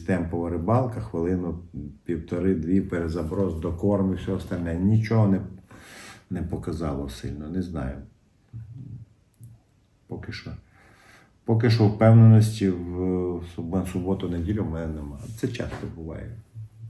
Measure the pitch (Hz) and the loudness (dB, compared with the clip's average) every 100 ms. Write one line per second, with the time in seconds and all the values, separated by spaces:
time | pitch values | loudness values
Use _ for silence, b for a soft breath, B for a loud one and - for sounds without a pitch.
0 | - 90 82 85 85 85 90 123 120 110 | -2 -2 -2 -4 -4 -2 0 2 0 -4
1 | - 85 85 90 87 82 - 71 73 - | -6 -4 -2 -2 -4 -8 -12 -14 -14 -12
2 | - 80 - 87 95 82 80 95 - 87 | -6 -6 -4 -2 0 0 2 0 0 -4
3 | 82 85 80 92 95 80 85 82 101 101 | -4 -4 -4 -2 -2 -2 -6 -2 0 2
4 | 95 87 - 92 - 87 85 85 98 107 | 0 -2 -4 -6 -4 -6 -4 0 4 4
5 | - 113 98 95 - - - B B B | 4 4 4 2 -2 -14 -20 B B B
6 | B B B 90 82 80 87 80 80 69 | B B B -6 -4 -6 -6 -4 -4 -4
7 | 69 - 69 73 76 92 87 78 64 69 | -8 -10 -10 -10 -6 -6 -4 -6 -6 -8
8 | - _ _ _ _ - - - - - | -14 _ _ _ _ -18 -16 -16 -16 -16
9 | - _ _ _ - - _ _ _ _ | -20 _ _ _ -20 -20 _ _ _ _
10 | - 85 85 - - 80 b b b b | -14 -12 -12 -12 -12 -14 b b b b
11 | b b b _ - 113 120 113 104 - | b b b _ 0 2 4 4 4 6
12 | 113 113 113 110 107 - 98 90 87 90 | 8 10 12 10 8 2 0 0 -4 -2
13 | 92 90 90 85 85 - 82 92 87 90 | 0 0 -2 -4 -8 -10 -4 -4 -2 -4
14 | 90 95 87 87 85 107 82 80 80 78 | -2 -2 -2 -2 -2 -2 -2 -4 -6 -6
15 | 71 69 - - 113 - - 73 80 82 | -10 -12 -12 -6 -6 -4 -8 -8 -10 -10
16 | 80 - - - - - - - | -12 -10 -12 -14 -16 -16 -16 -16